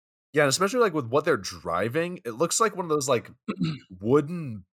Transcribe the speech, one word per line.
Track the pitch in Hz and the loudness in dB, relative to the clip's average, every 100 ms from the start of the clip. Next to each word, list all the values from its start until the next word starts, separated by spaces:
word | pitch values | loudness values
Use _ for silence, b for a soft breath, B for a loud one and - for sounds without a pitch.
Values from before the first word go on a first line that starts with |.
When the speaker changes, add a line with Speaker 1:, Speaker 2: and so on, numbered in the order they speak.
| _ _ _ | _ _ _
Speaker 1:
Yeah, | 147 | 2
and | 143 | 4
especially, | 135 196 254 | 4 2 2
like, | 220 | 2
with | 156 117 | 0 0
what | 143 | 0
they're | 151 123 | 2 0
driving, | 92 87 85 85 110 147 175 180 | -2 -10 -4 -2 0 -2 -4 -6
it | 120 | -8
looks | 113 170 - | -2 0 2
like | 220 175 | 0 -2
one | |
of | 175 | -2
those, | 151 135 | 0 2
like, | 120 - - - | 0 -2 -14 -8
Speaker 2:
<clears throat> | - 165 139 - 90 | -4 -4 -4 -12 -6
Speaker 1:
wooden | 107 143 147 175 147 107 - | 2 2 2 -6 -8 -12 -16